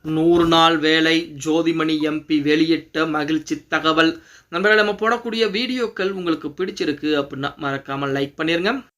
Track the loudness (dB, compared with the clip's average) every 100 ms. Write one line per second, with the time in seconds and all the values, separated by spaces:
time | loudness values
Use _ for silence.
0 | -4 0 4 4 4 6 4 4 2 2
1 | 4 2 -2 -8 0 0 2 0 -2 0
2 | -2 -4 0 0 2 2 2 0 -2 -4
3 | -2 -2 -2 -4 -4 -8 -4 -2 2 4
4 | 2 0 -18 -20 _ -2 2 4 2 0
5 | 0 0 -2 -2 0 0 -4 -2 -4 -4
6 | -4 -2 -4 -4 -6 -6 -8 -4 -4 -2
7 | -2 -2 -2 -6 -8 -6 -6 -6 -6 -6
8 | -2 -2 -4 -4 -2 0 -2 -4 -10